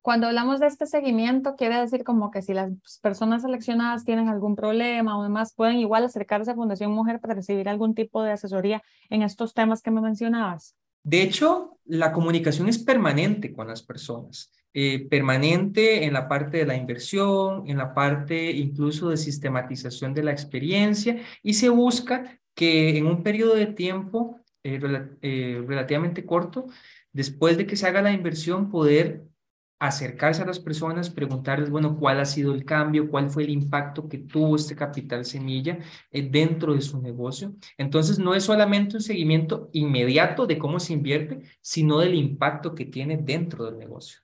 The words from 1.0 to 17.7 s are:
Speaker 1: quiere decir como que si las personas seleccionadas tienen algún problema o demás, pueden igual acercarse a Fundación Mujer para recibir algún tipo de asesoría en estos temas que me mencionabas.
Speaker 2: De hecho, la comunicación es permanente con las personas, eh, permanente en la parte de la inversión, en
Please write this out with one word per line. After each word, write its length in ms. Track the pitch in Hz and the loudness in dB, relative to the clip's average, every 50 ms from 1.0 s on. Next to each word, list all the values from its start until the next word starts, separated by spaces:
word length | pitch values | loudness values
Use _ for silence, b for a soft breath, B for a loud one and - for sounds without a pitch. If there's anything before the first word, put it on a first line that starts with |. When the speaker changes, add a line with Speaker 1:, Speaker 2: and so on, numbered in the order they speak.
| 277 262 233 226 226 240 254 269 269 277 277 | 2 2 2 2 2 2 2 2 0 -2 -4
Speaker 1:
quiere 200 | - 254 226 233 | -2 0 0 2
decir 260 | 240 247 226 254 247 240 | 0 0 0 -2 -4 -2
como 280 | - 240 226 208 208 | 0 0 0 0 0
que 100 | - 196 | -6 -6
si 120 | 190 202 190 | -4 -2 -2
las 180 | 190 190 190 190 190 _ - - _ | -2 -2 -4 -6 -10 _ -20 -20 _
personas 400 | - 214 196 - 226 220 226 233 | -2 -2 -2 0 0 0 0 0
seleccionadas 640 | 240 262 254 240 226 - 233 233 233 240 240 233 233 | -2 -4 -6 -4 -4 -2 0 0 0 0 -4 -4 -2
tienen 240 | - 226 226 226 220 | -2 0 0 2 0
algún 260 | 214 202 196 208 208 | 0 -2 -2 -2 -2
problema 640 | - 214 214 220 226 240 240 240 233 226 220 208 208 | -2 0 0 0 0 0 0 0 0 0 0 0 -2
o 40 | 202 | -2
demás, 300 | 202 208 214 226 220 _ | -2 -2 -2 -2 -4 _
pueden 240 | - 226 226 240 | 0 2 2 2
igual 280 | 240 233 208 220 220 240 | 2 2 2 2 2 2
acercarse 460 | 247 - 220 202 - 208 208 220 233 | 0 -2 -6 -2 -2 -2 -2 0 -2
a 40 | 240 | -4
Fundación 360 | 233 233 214 202 180 208 208 | -2 -2 -2 -2 -2 -2 -2
Mujer 280 | 208 220 220 226 233 233 | 0 0 0 0 -2 -4
para 160 | 233 220 220 | -4 -4 -4
recibir 320 | 196 185 - 202 196 190 | -4 -2 -2 -2 -2 -2
algún 260 | 202 208 208 220 220 220 | -2 -2 0 0 0 0
tipo 300 | 220 220 214 - 220 220 | 0 -4 -2 -2 -2 -2
de 80 | 214 | -2
asesoría 500 | 208 202 - 196 196 190 185 202 214 214 b b b b b b | -2 -4 -6 -4 -4 0 0 0 -2 -2 b b b b b b
en 140 | 220 220 214 | 0 0 0
estos 300 | 202 196 - 233 226 _ | 0 0 -4 -6 -4 _
temas 280 | - 220 220 226 226 | 0 2 2 0 0
que 100 | _ 233 | _ -2
me 80 | 226 220 | 0 0
mencionabas. 760 | 220 220 220 208 233 226 233 233 220 190 175 156 - - _ _ _ _ _ _ _ | 0 -2 -2 -2 -2 -2 0 0 -2 -4 -6 -8 -14 -20 _ _ _ _ _ _ _
Speaker 2:
De 180 | 151 156 180 | 2 4 4
hecho, 560 | 196 190 - - 302 320 359 370 359 - - _ _ | 4 2 2 2 4 4 4 2 -2 -10 -18 _ _
la 280 | - 165 165 165 160 160 | -4 0 2 2 2 2
comunicación 560 | 175 165 165 170 165 165 160 147 151 175 208 | 2 2 2 2 2 2 2 2 2 2 2
es 100 | 233 233 | 0 0
permanente 720 | - - 262 247 196 156 143 147 175 202 208 208 - - | 2 2 2 4 4 2 2 2 2 2 0 -2 -4 -8
con 160 | - - 110 | -8 -10 -10
las 160 | 113 113 110 - | -10 -10 -14 -14
personas, 680 | _ 120 - - - 120 117 - - - - - _ _ _ _ _ _ | _ -16 -14 -10 -10 -10 -10 -10 -14 -16 -18 -18 _ _ _ _ _ _
eh, 320 | 139 139 135 135 135 135 - | -2 0 0 0 -2 0 2
permanente 960 | 147 139 135 131 131 135 143 156 170 180 196 202 196 220 220 220 220 208 156 | 2 2 4 4 2 4 4 4 4 4 2 2 2 4 4 4 4 4 2
en 80 | 147 143 | 0 0
la 160 | 131 135 135 | -2 0 0
parte 300 | 143 143 147 147 160 165 | -2 -2 -2 -2 0 0
de 60 | 156 | 0
la 120 | 139 127 | 0 0
inversión, 880 | 131 127 123 120 120 - - - 196 196 202 196 190 190 190 190 - - | -2 -4 -6 -8 -8 -8 -4 0 0 2 2 2 2 2 0 -2 -4 -6
en 100 | 139 | -4